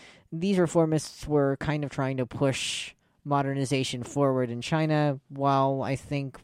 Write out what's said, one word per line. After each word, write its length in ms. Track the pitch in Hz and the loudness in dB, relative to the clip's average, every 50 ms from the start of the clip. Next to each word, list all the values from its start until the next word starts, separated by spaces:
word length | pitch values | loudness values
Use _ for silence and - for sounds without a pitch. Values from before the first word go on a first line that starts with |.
| - - - - _ - | -20 -20 -20 -20 _ -12
These 260 | - 165 170 196 202 185 | -8 -4 -2 0 2 2
reformists 680 | 175 160 - 170 165 156 156 151 - - - - - | 2 4 4 4 4 4 2 0 -2 -4 -14 -12 -6
were 320 | 151 147 147 139 139 139 - | 0 2 2 4 2 0 0
kind 260 | - 156 147 151 147 | -2 -2 -2 -2 -4
of 60 | 131 | -6
trying 280 | - - 139 131 135 127 | -4 -2 -2 -2 0 -2
to 100 | 127 120 | -4 -4
push 640 | - - 143 135 131 - - - - - - - - _ _ _ _ _ - | -2 0 0 0 0 0 -4 -6 -6 -6 -8 -12 -14 _ _ _ _ _ -6
modernization 800 | 147 143 139 139 135 139 139 139 123 139 131 131 - - 123 120 | -2 0 0 0 0 0 -2 0 0 0 0 0 -2 -4 -6 -8
forward 480 | - - 143 143 135 131 127 127 117 | -6 0 2 2 4 4 2 0 0
in 100 | 120 120 | -2 -6
China, 580 | 120 - 165 156 156 156 151 151 151 147 139 135 _ - | -4 -2 0 0 2 2 2 4 4 2 0 -2 _ -12
while 520 | 143 139 139 139 139 135 135 135 135 135 | -6 -2 2 2 4 4 4 2 2 0
I 140 | 123 104 135 | -2 -2 -4
think 420 | 127 - - 147 143 139 135 - - | -4 -4 -4 -4 -4 -4 -6 -10 -14